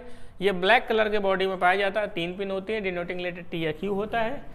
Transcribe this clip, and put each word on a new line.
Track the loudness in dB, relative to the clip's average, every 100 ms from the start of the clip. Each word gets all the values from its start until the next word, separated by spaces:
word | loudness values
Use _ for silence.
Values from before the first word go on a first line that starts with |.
| -8 -10 -10 0
ये | 0
black | 2 6 6 6
color | 2 2
के | 2
body | 2 2 0
में | 4
पाया | 4 4
जाता | 2 0
है, | -2
तीन | -2 -4 -4
pin | -4
होती | -4 -4
है, | -4
denoting | -2 -4 -6 -4
later | -6 -6
टी | -6 -2 -2
या |
क्यू | -2 -2
होता | -2 -2 0
है। | 0 -2 -8